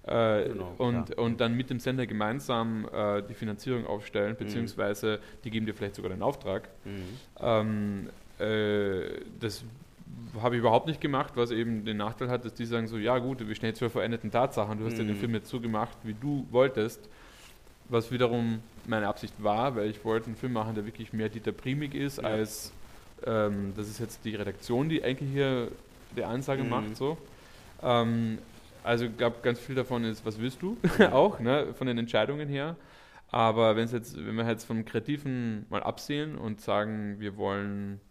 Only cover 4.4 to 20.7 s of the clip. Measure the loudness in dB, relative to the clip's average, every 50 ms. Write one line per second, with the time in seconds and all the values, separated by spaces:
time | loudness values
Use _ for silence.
4.4 | -6 -4 -2 -2 -2 -2 -2 -2 0 0 0 0 0 0 0 0 -4 -12 -18 -10
5.4 | -8 -4 -2 0 0 0 -2 -2 -4 -6 -6 -6 -6 -4 -2 0 0 0 0 0
6.4 | -4 -2 -2 -2 -4 -8 -20 -14 -12 -8 -8 -8 -8 -8 -10 -12 -16 -18 -12 -2
7.4 | 2 4 4 4 4 2 0 0 0 0 -2 -4 -6 -8 -12 -16 -20 -20 -6 -4
8.4 | 0 2 2 2 4 4 4 4 2 2 0 0 -2 -4 -6 -8 -10 -12 -10 -6
9.4 | -4 -4 -4 -6 -12 -14 -16 -18 -20 -20 -20 -20 -16 -14 -14 -12 -12 -10 -6 0
10.4 | 0 2 2 6 6 6 6 6 4 2 -2 0 0 0 2 0 0 0 2 0
11.4 | 2 2 2 0 0 0 -2 -2 -2 -2 -2 -2 -2 -2 -2 -4 -2 0 0 -2
12.4 | -2 -6 -6 -6 -4 0 0 0 0 -2 -2 0 2 4 4 4 2 0 -4 -4
13.4 | -4 -6 -4 -2 -2 -2 0 0 -2 0 2 0 0 0 0 -2 -4 0 2 4
14.4 | 4 4 2 0 0 0 -2 -2 -2 -2 -2 0 0 0 0 0 0 0 0 -2
15.4 | -2 -4 -8 -4 -2 -2 0 0 0 -2 -6 -10 -8 -8 -8 -4 -2 -2 -2 -2
16.4 | -4 2 6 6 6 6 4 0 0 0 -2 -10 -18 -20 -20 -20 -20 -20 -20 -20
17.4 | -20 -20 -20 -20 -20 -20 -20 -20 -8 2 2 2 2 2 2 4 4 4 4 2
18.4 | 2 2 0 -2 -6 -12 -18 -14 -4 0 0 2 2 2 0 -2 -6 -10 -8 0
19.4 | 2 2 4 4 2 2 2 0 0 0 -2 -2 -2 0 0 0 0 -2 -8 -4
20.4 | -4 -2 0 0 0 0